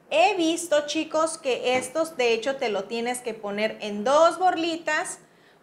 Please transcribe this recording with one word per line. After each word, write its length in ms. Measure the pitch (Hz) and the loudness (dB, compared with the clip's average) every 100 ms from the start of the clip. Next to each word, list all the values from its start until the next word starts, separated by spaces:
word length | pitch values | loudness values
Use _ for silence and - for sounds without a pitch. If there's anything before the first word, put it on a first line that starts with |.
| _ | _
he 240 | 294 381 | 4 4
visto, 540 | 381 320 330 339 294 294 | 4 0 0 0 0 2
chicos, 500 | 320 311 311 320 - | -4 -2 -2 -2 -2
que 400 | 262 233 247 254 | -4 -2 0 0
estos, 400 | 254 311 320 254 | 0 -4 -4 0
de 160 | 240 | 0
hecho, 220 | 226 269 269 | 2 -2 -2
te 140 | 240 | -2
lo 160 | 196 202 | -2 -4
tienes 340 | 233 233 247 | -4 -4 -4
que 160 | 240 214 | -8 -8
poner 420 | 208 202 214 220 | -6 -2 -4 -4
en 220 | 214 208 | -8 -4
dos 360 | 226 294 339 330 | 2 6 6 4
borlitas, 800 | 370 339 339 330 311 311 370 - _ _ _ _ | 2 2 -2 -4 -2 -2 -4 -10 _ _ _ _